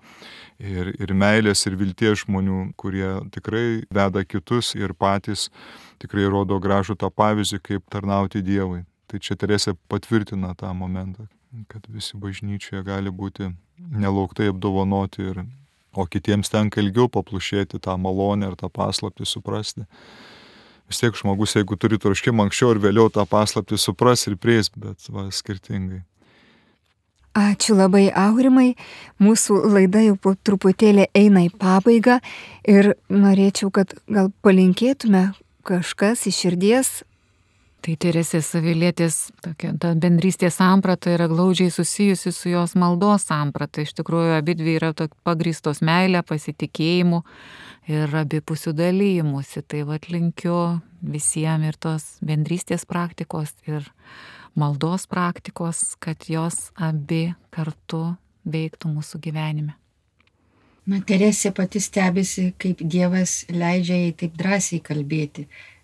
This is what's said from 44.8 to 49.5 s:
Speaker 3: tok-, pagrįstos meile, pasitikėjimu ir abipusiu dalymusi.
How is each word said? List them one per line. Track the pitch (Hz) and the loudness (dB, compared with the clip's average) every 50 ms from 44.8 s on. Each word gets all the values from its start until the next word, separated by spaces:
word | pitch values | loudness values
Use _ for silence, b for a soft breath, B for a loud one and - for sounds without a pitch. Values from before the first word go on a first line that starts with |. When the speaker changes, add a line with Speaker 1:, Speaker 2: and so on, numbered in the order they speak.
| 160 160 156 | -2 -2 -4
Speaker 3:
tok-, | - 160 151 - _ _ | -4 -6 -8 -8 _ _
pagrįstos | 170 170 156 170 170 156 - - 156 147 - 165 | -2 -2 0 -2 -2 -4 -2 -4 -6 -4 -2 0
meile, | 160 165 180 185 185 185 175 165 | 2 2 4 4 2 2 0 -2
pasitikėjimu | - 170 147 - - 147 - 156 151 - - 156 160 175 180 180 175 170 170 165 B B B B B B B B B B B _ | -2 -6 -6 -6 -8 -8 -8 -10 -10 -6 -4 -2 0 2 2 2 2 0 0 -2 B B B B B B B B B B B _
ir | - 151 151 151 147 147 | -4 -2 -2 -2 -2 -2
abipusiu | 160 156 143 156 156 - - 160 151 - 170 156 | -2 -2 -2 -4 -6 -4 -6 -8 -8 -6 -6 -4
dalymusi. | 151 170 180 180 190 202 202 185 170 156 151 139 139 139 - | -2 0 0 0 2 2 2 0 0 0 -2 -4 -4 -8 -10